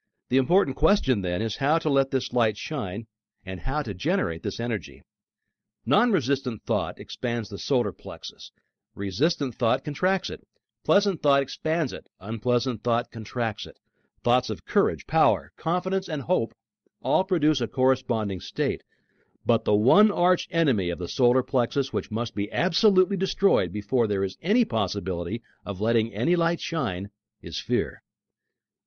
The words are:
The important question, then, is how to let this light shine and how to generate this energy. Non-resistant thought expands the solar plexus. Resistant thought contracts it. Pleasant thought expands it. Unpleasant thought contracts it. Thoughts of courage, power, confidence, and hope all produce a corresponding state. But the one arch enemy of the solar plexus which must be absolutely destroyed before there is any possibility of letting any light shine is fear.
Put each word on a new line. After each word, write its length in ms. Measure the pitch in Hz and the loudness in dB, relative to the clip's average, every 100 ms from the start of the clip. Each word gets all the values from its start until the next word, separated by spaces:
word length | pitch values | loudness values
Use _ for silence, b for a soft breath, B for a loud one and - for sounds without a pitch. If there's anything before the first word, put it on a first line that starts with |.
| _ _ _ | _ _ _
The 80 | 131 | 0
important 380 | 127 185 156 - | 4 2 2 2
question, 460 | 160 202 131 110 | 4 4 2 0
then, 200 | 90 90 | 0 0
is 160 | 113 - | -2 -2
how 200 | 139 160 | 0 2
to 120 | 160 | 2
let 200 | 139 135 | 2 2
this 240 | 131 - | -2 0
light 240 | 123 113 104 | 0 0 0
shine 480 | - 151 98 98 113 _ _ _ 92 | -6 -4 -2 -4 -8 _ _ _ -10
and 160 | 95 | -4
how 220 | - 147 | -2 0
to 100 | 131 | -4
generate 500 | 92 151 190 101 82 | -4 -2 0 0 -2
this 160 | 104 - | -4 -4
energy. 440 | 120 110 - 65 - _ _ _ _ _ _ _ - | -4 -4 -6 -16 -20 _ _ _ _ _ _ _ 0
Non-resistant 800 | 160 247 190 120 143 123 110 - | 2 2 0 0 -2 -2 -8 -2
thought 340 | 107 85 90 | -2 -2 -6
expands 500 | 107 - 123 117 104 | -12 -6 -4 -4 -6
the 100 | 98 | -10
solar 320 | - 131 107 | -2 0 0
plexus. 600 | 85 101 82 - - - _ _ _ _ - | -4 -12 -10 -12 -14 -20 _ _ _ _ -8
Resistant 600 | 101 92 160 - 135 - | -6 0 0 0 -6 -2
thought 280 | 117 131 | 0 0
contracts 480 | - 143 185 190 - | -4 -2 -2 -2 -4
it. 140 | 82 _ _ _ _ | -10 _ _ _ _
Pleasant 380 | - 185 202 180 | 2 2 2 0
thought 220 | 147 139 | 2 2
expands 500 | 135 - 160 165 139 | 0 -6 -4 -2 -2
it. 160 | 92 - _ | -4 -12 _
Unpleasant 640 | 98 113 123 123 131 113 | -8 -4 0 0 0 -4
thought 280 | 123 117 120 | 0 0 -2
contracts 560 | 117 107 127 113 101 82 | -10 -8 -4 -4 -4 -12
it. 100 | - _ _ _ _ | -14 _ _ _ _
Thoughts 260 | 120 123 - | 0 0 0
of 160 | 98 - | -6 -2
courage, 400 | 202 127 80 - | 2 2 0 -2
power, 460 | 160 139 92 69 _ | 2 4 2 -4 _
confidence, 540 | 160 180 185 190 180 | -4 -2 -2 -4 -4
and 140 | 151 | -6
hope 320 | 110 175 113 - _ _ _ _ | 0 0 0 -8 _ _ _ _
all 200 | 131 156 | 0 0
produce 380 | 190 175 151 147 | 2 2 2 2
a 60 | 117 | -2
corresponding 720 | - 131 127 - 117 104 92 | 2 2 2 0 -2 -2 -4
state. 440 | - - 143 80 _ _ _ _ _ _ - | -6 -4 -2 -2 _ _ _ _ _ _ 0
But 180 | 117 | 0
the 120 | - 104 | 4 2
one 360 | 113 170 214 | 4 6 4
arch 360 | 170 180 180 - | 4 2 2 -2
enemy 400 | 170 156 107 90 | 0 0 0 -2
of 80 | 85 | -4
the 100 | 90 | -6
solar 360 | - 120 127 | 0 2 2
plexus 500 | 123 131 120 139 131 | 0 -2 0 -2 -2
which 160 | 107 - | -4 -4
must 240 | 107 117 | -4 -4
be 180 | 104 101 | -4 -4
absolutely 640 | 110 175 165 220 185 185 196 | -2 -2 2 4 4 2 0
destroyed 560 | 185 - 196 123 90 | -4 0 2 4 2
before 360 | 101 - 127 110 | -4 -2 0 2
there 160 | 98 | 2
is 140 | 95 - | -2 -4
any 240 | 165 240 233 | 0 2 2
possibility 800 | 110 95 101 92 87 85 117 b b | 0 -2 -2 -4 -4 -4 -6 b b
of 160 | 92 92 | -8 -2
letting 340 | 110 117 113 | 2 2 0
any 220 | 95 139 175 | -2 0 0
light 240 | 165 175 | 0 -2
shine 520 | - 165 120 90 101 - _ _ | -4 -4 -2 -4 -8 -12 _ _
is 180 | 87 - | -10 -10
fear. 420 | - 120 76 - _ _ _ _ _ _ _ _ | -2 0 0 -8 _ _ _ _ _ _ _ _